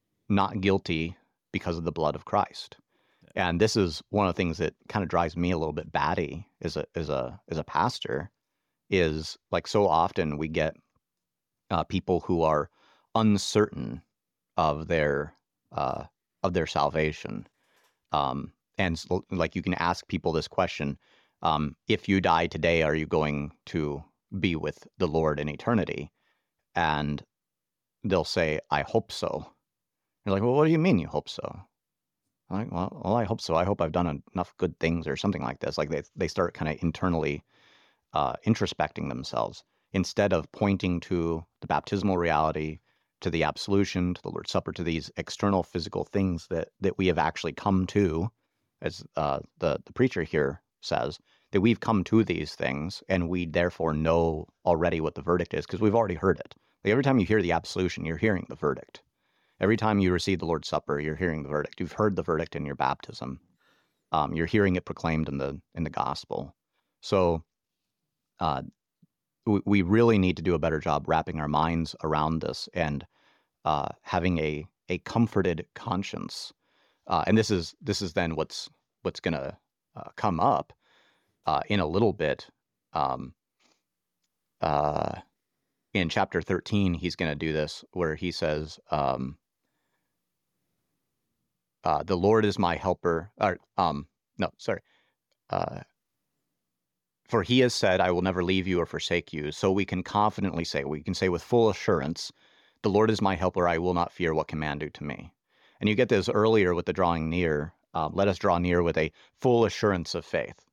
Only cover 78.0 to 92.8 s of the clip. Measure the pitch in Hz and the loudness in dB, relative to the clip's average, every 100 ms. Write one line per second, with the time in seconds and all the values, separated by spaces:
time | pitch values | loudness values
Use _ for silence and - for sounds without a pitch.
78 | 95 87 85 78 80 - - _ _ _ | -2 -2 -2 -2 -4 -6 -14 _ _ _
79 | 92 - 90 76 67 - _ _ _ - | -8 -4 -4 -4 -6 -12 _ _ _ -18
80 | - - 110 82 117 85 - _ _ _ | -16 -4 -2 2 2 2 -2 _ _ _
81 | _ _ _ _ - 73 - 104 78 90 | _ _ _ _ -2 -2 0 0 2 2
82 | 110 - 76 65 - _ _ _ _ 80 | 2 2 -2 -2 -6 _ _ _ _ -2
83 | 67 64 65 - _ _ _ _ _ _ | -2 -2 -8 -16 _ _ _ _ _ _
84 | _ _ _ _ _ _ 82 73 73 76 | _ _ _ _ _ _ 0 2 0 0
85 | - - - _ _ _ _ _ _ 101 | -4 -6 -14 _ _ _ _ _ _ -2
86 | 85 107 98 90 82 92 - 104 98 85 | -2 0 0 -2 -2 -4 0 0 2 0
87 | 87 - 82 73 80 76 76 - - 92 | -4 -2 -4 -2 -2 -2 -2 -6 -12 -4
88 | 85 78 87 - 80 76 78 - _ 78 | -2 -2 -6 -4 -2 -2 -6 -14 _ -2
89 | 69 64 65 71 _ _ _ _ _ _ | 0 -2 -6 -10 _ _ _ _ _ _
90 | _ _ _ _ _ _ _ _ _ _ | _ _ _ _ _ _ _ _ _ _
91 | _ _ _ _ _ _ _ _ 80 76 | _ _ _ _ _ _ _ _ -2 -2
92 | 80 92 95 113 104 95 87 80 | 0 2 6 6 4 2 0 2